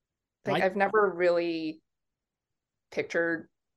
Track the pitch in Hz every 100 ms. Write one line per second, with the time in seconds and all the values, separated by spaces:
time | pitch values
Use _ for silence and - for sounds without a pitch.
0 | _ _ _ _ - 165 190 196 196 214
1 | 202 170 180 175 170 165 160 160 _ _
2 | _ _ _ _ _ _ _ _ _ -
3 | - 165 170 165 - _ _